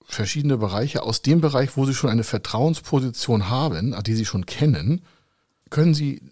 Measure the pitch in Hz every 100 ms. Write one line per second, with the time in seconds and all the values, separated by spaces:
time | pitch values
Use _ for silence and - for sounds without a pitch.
0 | - - 101 151 143 131 104 98 135 -
1 | - 113 - 165 156 139 135 - 135 131
2 | 135 113 113 107 - 113 147 160 - 143
3 | 127 110 - 113 92 123 151 82 117 139
4 | 107 110 107 92 90 - 151 104 85 175
5 | - _ _ _ _ _ _ - 170 151
6 | 143 - 67